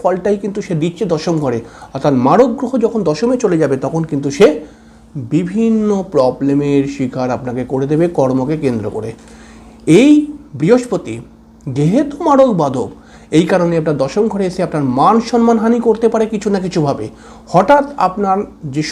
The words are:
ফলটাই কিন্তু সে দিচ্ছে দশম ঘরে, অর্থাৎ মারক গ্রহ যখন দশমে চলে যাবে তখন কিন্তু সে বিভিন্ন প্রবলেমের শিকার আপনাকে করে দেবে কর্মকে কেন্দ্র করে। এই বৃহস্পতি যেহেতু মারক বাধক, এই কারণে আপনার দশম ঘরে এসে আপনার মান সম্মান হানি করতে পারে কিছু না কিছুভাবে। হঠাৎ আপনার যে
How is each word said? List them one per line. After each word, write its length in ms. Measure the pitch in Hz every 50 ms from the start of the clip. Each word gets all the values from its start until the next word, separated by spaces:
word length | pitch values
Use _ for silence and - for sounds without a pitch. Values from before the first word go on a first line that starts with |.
ফলটাই 360 | - 180 180 180 175 208 208 202 -
কিন্তু 160 | 202 196 208 -
সে 80 | - 175 151 160
দিচ্ছে 220 | 175 165 - 226 170 165
দশম 200 | 151 - 180 165 156 147
ঘরে, 140 | 131 120 113 - - - - - - -
অর্থাৎ 200 | 131 135 147 139 127 120
মারক 240 | 139 165 208 269 277 226 -
গ্রহ 140 | 269 233 269 247 226
যখন 160 | 208 233 220 185 156
দশমে 260 | 151 - 233 247 262 247 233
চলে 120 | 185 170 160 151
যাবে 140 | 135 135 127 135
তখন 180 | 135 156 165 160 -
কিন্তু 180 | 151 139 143 139 139 -
সে 80 | 196 156 151 - - - - - - - - - - - - 147 117 113
বিভিন্ন 580 | 147 165 180 170 190 220 226 226 220 220 208 208 202 190 180 185 -
প্রবলেমের 720 | 143 127 127 127 - 139 139 139 143 143 143 143 139 135 135 -
শিকার 340 | - 131 123 - 127 127 127 123
আপনাকে 260 | 120 131 127 117 127 123 127 131
করে 140 | 131 139 139
দেবে 160 | 151 151 175 175 175 147
কর্মকে 380 | 135 127 127 131 127 147 160 - 143
কেন্দ্র 220 | 131 120 110 101 104 92
করে। 140 | 107 104 - - - - - - - - - - - - - - - - 156 156 202
এই 100 | 262 302 294 302 302 - - - - - - 123
বৃহস্পতি 560 | 147 185 240 247 247 - 202 - - 120 110 113 - - - - - - - - -
যেহেতু 500 | 147 120 139 147 160 202 285 302 285 - - 349 320
মারক 240 | 277 262 269 262 208 165 147
বাধক, 280 | 139 127 127 101 - - - - - - - - - 151 156
এই 80 | 180 - 196
কারণে 220 | 185 175 170 170 165
আপনার 200 | 156 170 147 135 131
দশম 200 | 139 - 214 226 220 202
ঘরে 120 | 202 190 180
এসে 100 | 180 - 175
আপনার 180 | 165 - 151 139 127 123 135
মান 180 | 156 190 220 226 226 -
সম্মান 260 | 247 233 233 233 226 214 214
হানি 160 | 226 240 240
করতে 260 | 233 233 214 220 240 220 226
পারে 120 | 220 220 220 220
কিছু 160 | 202 - 214 202
না 40 | 190 185
কিছুভাবে। 420 | 180 180 175 151 143 127 107 107 107 - - - - - - - - -
হঠাৎ 320 | 175 202 277 285 294 285 277 - - 185
আপনার 320 | 185 - 214 202 190 190 202 208 - - - - 139 127
যে 80 | 151 151 -